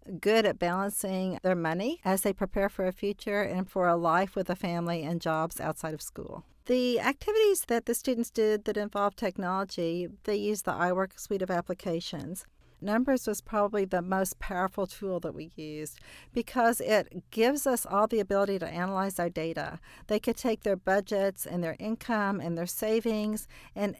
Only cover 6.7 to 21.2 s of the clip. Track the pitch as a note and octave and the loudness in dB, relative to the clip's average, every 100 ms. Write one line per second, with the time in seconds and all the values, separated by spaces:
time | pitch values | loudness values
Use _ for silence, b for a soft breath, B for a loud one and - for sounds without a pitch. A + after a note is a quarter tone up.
6.7 | B3+ B3 A#3 - C#4 - G#4+ G#4+ F#4+ - | 2 2 2 0 -2 0 4 4 4 2
7.7 | A#3 A#3 A#3 - A#3 A#3 - A3 G#3+ G#3+ | -2 0 -2 0 -2 -2 0 2 2 0
8.7 | G#3 G#3 G#3 G3+ - G#3+ F#3+ F3+ F#3+ F#3+ | -2 -2 0 0 0 -4 -2 -2 -2 -2
9.7 | - E3+ E3+ F3 G3 - G#3 G#3 G#3 - | -2 -2 -2 -4 -6 -2 0 0 -2 -2
10.7 | D#3 F3 F3+ F#3+ - - G3 F#3 F3 - | 0 2 2 -2 -4 -6 -4 -2 -2 -2
11.7 | F#3 G3+ E3+ - D#3 - F3+ - _ b | -6 -4 -4 -4 -8 -8 -10 -14 _ b
12.7 | b G3 A3 B3+ C4 - G#3 - G#3+ G#3 | b 0 2 4 2 0 -4 -2 2 2
13.7 | G#3+ G3 F#3 F3 F#3+ F#3+ - - F#3 F#3 | 2 2 0 2 0 0 -2 -4 -2 -2
14.7 | - F#3+ - G3 F3+ E3+ D#3 D#3+ - D#3 | -2 -6 -4 -4 -4 -4 -8 -10 -12 -10
15.7 | D3+ D3+ - B B B - A#3 B3+ A#3 | -8 -10 -12 B B B -4 -2 4 4
16.7 | B3 - G#3+ - F3+ - - A3+ C#4+ C#4+ | 4 4 4 2 -6 -6 2 4 4 2
17.7 | B3 - - - A#3 F#3+ G3 G3+ G3 F3+ | 0 2 2 4 2 2 2 2 0 -2
18.7 | E3+ F#3 F#3+ G3 F#3 E3+ E3+ D#3+ D#3+ D3 | -2 -2 0 0 0 -2 -2 -4 -4 -6
19.7 | D#3+ B B B G#3+ - A#3 B3+ A3 G#3+ | -8 B B B 0 0 0 0 0 0
20.7 | F#3+ - G3 F#3+ G3+ | 0 2 2 2 0